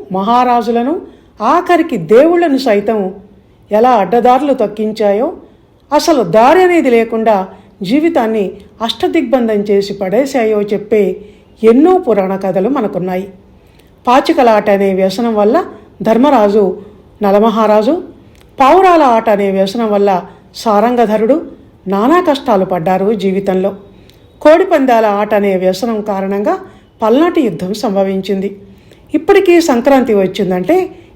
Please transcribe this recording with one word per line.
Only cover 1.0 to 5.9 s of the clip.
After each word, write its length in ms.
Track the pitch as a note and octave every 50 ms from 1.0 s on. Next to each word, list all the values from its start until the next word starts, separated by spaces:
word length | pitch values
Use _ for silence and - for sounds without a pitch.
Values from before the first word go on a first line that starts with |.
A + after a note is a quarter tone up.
| - - - - _ _ _ -
ఆఖరికి 560 | G#3 A#3 D4 F4 F4 - F4 E4 E4 D#4+ C4
దేవుళ్లను 600 | F#3+ D#3+ D#3 G#3+ A#3+ D4+ E4 F4 E4+ F4 D#4+ C4+
సైతం 560 | B3+ C4 B3 G3+ G3+ G#3 A#3+ A3+ G#3+ F#3+ F#3+ - - - _ _ _ _ _ _ _ _ -
ఎలా 180 | G3+ G#3+ A#3 B3+
అడ్డదారులు 640 | B3 G#3+ F#3+ F3+ A#3 A#3+ G#3+ B3 B3 C4 D4 C#4+ C4
తొక్కించాయో, 800 | - G#3+ G3+ G#3 - G#3+ A3 G#3+ A3 G#3+ G3+ G3 G#3 C4 E4+ F#4 - - - _ _ _ _ _ _ _ _